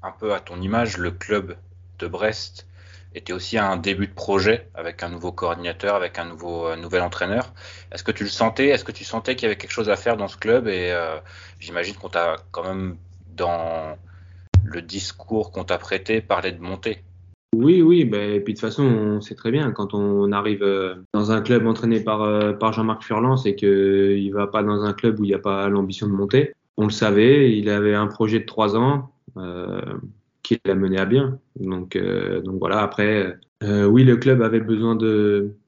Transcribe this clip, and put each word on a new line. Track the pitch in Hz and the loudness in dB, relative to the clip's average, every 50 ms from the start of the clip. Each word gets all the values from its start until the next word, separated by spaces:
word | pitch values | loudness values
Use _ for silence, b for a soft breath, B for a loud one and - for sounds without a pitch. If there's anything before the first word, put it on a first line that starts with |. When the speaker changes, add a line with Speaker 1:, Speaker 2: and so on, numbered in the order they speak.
| 92 | -12
Speaker 1:
un | 95 - - | -14 -12 -8
peu | 110 107 101 | -4 -4 -4
à | 92 | -4
ton | - - 87 90 | -4 -10 -10 -6
image, | 92 95 107 113 120 113 101 92 | -4 -2 0 0 0 -2 -2 -4
le | 90 87 | -6 -6
club | 87 90 - - 107 104 92 85 - - - - - - - - - - | -6 -8 -4 -2 -2 -2 -2 -6 -14 -16 -18 -20 -20 -20 -20 -20 -14 -10
de | 92 | -10
Brest | 85 82 90 107 110 110 - - - - - - b b b b b b b b b b | -8 -6 -2 -2 -2 -2 -4 -10 -14 -16 -20 -20 b b b b b b b b b b
était | 90 - - 90 | -16 -10 -8 -8
aussi | 92 92 - - | -8 -8 -4 -2
un | 113 104 98 95 | 0 0 0 -2
début | 90 85 101 98 95 101 | -2 -2 -4 -2 -2 -4
de | 98 - | -6 -6
projet | - - - 98 98 92 104 113 117 - - - | -12 -4 0 0 2 4 2 2 2 -2 -12 -16
avec | - 82 85 85 - 90 | -12 -12 -12 -10 -10 -10
un | 87 | -10
nouveau | 87 87 85 90 87 | -10 -8 -8 -10 -8
coordinateur, | - 92 85 85 82 87 87 82 85 - 101 101 | -4 -4 -4 -4 -4 -6 -10 -8 -6 -4 -2 0
avec | 101 90 85 - 87 | 0 -2 -4 -6 -8
un | 85 85 | -12 -12
nouveau, | 85 80 87 87 85 82 82 | -12 -12 -10 -8 -8 -6 -6
euh, | 82 82 | -6 -6
nouvel | 82 85 87 92 90 87 | -8 -8 -2 -2 -2 -2
entraîneur ? | 85 87 - 90 90 101 117 127 - - B B B B B B B - | -2 -4 -4 -4 -2 -2 -4 -4 -6 -12 B B B B B B B -16
Est-ce | - - | -10 -6
que | - 110 | -6 -4
tu | - 107 | -4 -6
le | 101 | -8
sentais ? | - - 117 113 113 - 135 139 | -2 0 0 0 2 2 2 2
Est-ce | 139 123 - | 2 2 0
que | - 113 | -8 -14
tu | - - | -14 -14
sentais | - - 113 110 - 131 | -10 -10 -8 -4 -6 -6
qu'il | 127 - | -2 -2
y | |
avait | 113 104 | -2 -2
quelque | 98 - - - | -4 -6 -10 -6
chose | - 113 104 | -4 0 0
à | 101 | 0
faire | 95 - 117 117 | 0 0 -2 -2
dans | 107 98 98 | -2 -4 -8
ce | - | -8
club ? | - - 107 117 127 120 | -8 0 2 2 2 2
Et, | 110 98 92 90 90 90 | 0 -4 -2 -2 -2 -2
euh, | 87 85 80 80 78 85 B B B B B B B | -2 -4 -4 -6 -10 -12 B B B B B B B
j'imagine | - 85 87 87 87 95 101 | -18 -8 -6 -6 -6 -6 -8
qu'on | - - 90 | -12 -14 -6
t'a | - 87 85 85 82 82 - - - | -2 0 0 0 -2 -4 -8 -12 -10
quand | 87 85 | -8 -8
même, | 92 95 95 95 92 87 85 - - - - - - - | -6 -6 -6 -6 -8 -8 -12 -18 -20 -20 -20 -20 -20 -8
dans | 82 90 87 87 85 82 82 82 82 80 78 78 - - b b b b b b b b b - - - | -4 -4 -2 -2 -2 -4 -4 -6 -6 -8 -10 -12 -16 -18 b b b b b b b b b 4 4 4
le | - - 85 85 | 4 -6 -10 -10
discours | 82 92 98 95 - - - - - 113 110 104 - - | -10 -10 -10 -10 -10 -12 -16 -12 -4 -4 -4 -4 -4 -6
qu'on | 95 90 | -12 -6
t'a | 90 92 87 | -4 -4 -6
prêté, | - - 98 95 95 - 110 113 | -4 -4 -6 -6 -2 -2 -2 -2
parlé | 107 - 98 87 82 92 90 | 0 -2 -2 -2 -2 -6 -8
de | 82 | -8
monter. | 85 90 95 92 - 117 107 - - - - - - - - _ _ _ - | -10 -10 -10 -8 -6 -8 -8 -8 -12 -20 -20 -20 -20 -20 -20 _ _ _ -2
Speaker 2:
Oui, | 113 123 147 175 185 165 | 2 6 6 6 8 8
oui, | 160 175 175 156 | 8 8 6 4
ben, | 120 104 101 104 104 104 | 2 0 -2 -2 0 -2
et | 101 | -2
puis | 101 110 107 | -2 -2 -6
de | 107 | -4
toute | - 110 | -4 -6
façon, | 107 - 143 | -2 0 2
on | 131 117 110 107 104 104 104 | 2 2 2 2 0 -2 -2
sait | 101 - 110 | -4 -8 -16
très | - - 117 | -8 -4 -2
bien, | 117 147 151 127 | -2 0 0 -2
quand | 101 98 104 98 - | -4 -4 -6 -6 -2
on | 104 101 101 101 101 101 101 101 | -2 0 2 2 2 2 2 2
arrive, | 101 101 107 107 98 101 | 0 0 0 -2 0 0
euh, | 98 98 98 95 92 90 90 92 _ - | 0 0 0 -2 -4 -6 -10 -16 _ -2
dans | 104 104 104 110 | -2 0 2 0
un | 110 | 0
club | 107 - 123 120 107 | 2 2 2 4 4
entraîné | 113 113 113 - 117 113 110 | 2 0 0 0 0 2 2
par, | 107 113 107 107 107 | 2 0 -2 0 0
euh, | 107 107 104 104 104 104 | 0 2 2 2 0 0
par | 104 107 110 110 | 0 0 -2 0
Jean-Marc | 107 113 113 110 - - | 0 -2 -2 -2 -4 -4
Furlan, | - 113 107 117 127 131 | -4 -2 0 2 2 2
c'est | 131 127 104 98 | 2 2 0 -2
que | 98 - 101 98 98 98 98 98 98 98 98 98 101 | 2 2 4 4 4 4 4 4 4 4 4 2 2
il | 98 98 | 0 -2
va | 98 104 101 101 | -2 -2 -4 -2
pas | 104 110 101 | 0 0 0
dans | 104 104 101 104 | 0 0 0 0
un | 104 98 | -2 -2
club | - - 117 107 104 | 0 0 0 2 2
où | 104 | 0
il | 98 | 0
n'y | 98 | 0
a | 95 | 0
pas | - 104 98 98 98 101 | 0 -2 -2 0 0 0
l'ambition | 101 101 98 95 95 - 107 | 0 0 0 -2 -4 -4 -2
de | 104 98 | -2 0
monter. | 95 101 101 - 131 - - - _ _ _ _ | 0 0 2 4 2 2 2 -4 _ _ _ _
On | - 107 | 0 0
le | 107 | 0
savait, | 107 - 120 107 101 101 110 123 139 147 139 127 113 | 2 0 0 4 4 6 8 8 8 8 6 6 4
il | 107 104 107 | 4 2 0
avait | 104 104 104 104 104 | 0 2 2 2 2
un | 104 107 101 | 2 0 -2
projet | 104 - 113 107 107 113 | 0 -2 0 2 2 0
de | 110 | -2
trois | - - - 110 104 101 | -2 -2 0 0 2 2
ans, | 113 120 120 143 139 131 131 _ _ _ - _ | 2 2 2 2 0 -2 -6 _ _ _ -18 _
euh, | 92 92 90 87 90 90 95 92 95 - - - 92 - - - _ _ _ _ _ _ | -12 -10 -10 -8 -8 -8 -6 -6 -8 -8 -8 -10 -10 -12 -14 -18 _ _ _ _ _ _
qu'il | - 117 110 _ 98 | -2 -2 0 _ 0
a | 95 | 0
mené | 95 98 95 95 95 | 2 2 0 0 0
à | 95 | 0
bien. | 95 113 135 139 131 131 - _ _ _ - | 2 2 2 2 0 -4 -8 _ _ _ -10
Donc, | 95 95 92 90 90 90 - | -8 -6 -6 -6 -8 -6 -4
euh, | 95 92 92 95 92 92 92 92 92 | -4 -2 -2 -2 -2 -2 -2 -4 -4
donc | 90 95 95 92 | -6 -6 -6 -4
voilà, | 92 87 92 107 104 | -2 0 0 0 0
après, | 98 - - 104 104 107 107 98 92 90 - _ _ _ _ - | 0 0 0 0 2 2 2 0 -2 -4 -10 _ _ _ _ -4
euh, | 101 104 104 101 | 0 2 4 4
oui, | 101 107 123 131 | 6 8 8 10
le | 127 120 | 8 8
club | 117 131 135 131 123 117 | 6 6 4 4 6 4
avait | 113 110 113 | 4 2 0
besoin | 110 107 113 107 113 117 113 | 2 2 0 0 2 0 0
de | 110 113 110 107 107 104 104 104 101 101 104 104 _ _ | 2 2 2 2 4 4 4 2 2 0 -2 -6 _ _